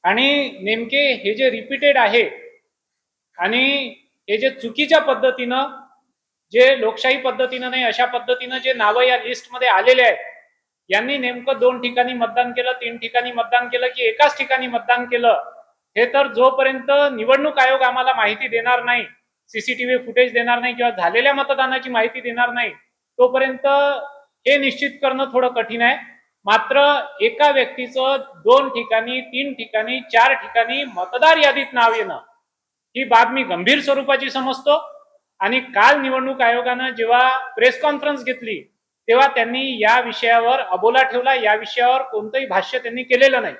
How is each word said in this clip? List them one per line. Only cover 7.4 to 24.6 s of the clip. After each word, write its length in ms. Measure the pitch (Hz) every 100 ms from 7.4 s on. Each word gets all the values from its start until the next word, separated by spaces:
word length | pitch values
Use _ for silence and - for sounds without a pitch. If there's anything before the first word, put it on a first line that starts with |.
| 254 254 254
नाही, 140 | 262
अशा 200 | 240 214 247
पद्धतीनं 520 | 247 208 254 247 254
जे 140 | 262
नावं 280 | 247 208 226
या 160 | 254 247
लिस्टमध्ये 500 | 233 247 - 247 254
आलेले 340 | 190 226 254
आहेत, 160 | 240 175 - - _ _ _ _ _
यांनी 280 | 196 240 285
नेमकं 400 | 247 247 247 247
दोन 220 | 247 247
ठिकाणी 300 | 247 240 247
मतदान 380 | 247 226 233 240
केलं, 200 | 240 247
तीन 220 | 254 233 233
ठिकाणी 340 | 226 240 247
मतदान 360 | 240 233 247 247
केलं 200 | 247 254
की 140 | 254
एकाच 340 | 233 220 294 -
ठिकाणी 280 | 262 262 254
मतदान 380 | 233 - 247 247
केलं, 360 | 240 240 202 - - _ _ _ 208
हे 80 | 240
तर 180 | 269 277
जोपर्यंत 580 | 214 262 262 262 262 247 285 285
निवडणूक 460 | 240 226 269 302 277
आयोग 240 | 254 262
आम्हाला 300 | 254 247 254
माहिती 340 | 254 208 220 262
देणार 340 | 226 240 247
नाही, 200 | 240 240 180 _ _ _ _
सीसीटीव्ही 420 | 220 220 247 247 247
फुटेज 340 | 254 247 247
देणार 260 | 233 233 240
नाही 160 | 247
किंवा 160 | 240 240
झालेल्या 400 | 185 175 220 269
मतदानाची 560 | 277 285 269 262 254 254
माहिती 300 | 240 226 254
देणार 300 | 240 233 247
नाही, 200 | 240 226 - _ _ _ -
तोपर्यंत 480 | 247 262 262 262 277 277 285 269 - - _ _ 247
हे 100 |
निश्चित 320 | 285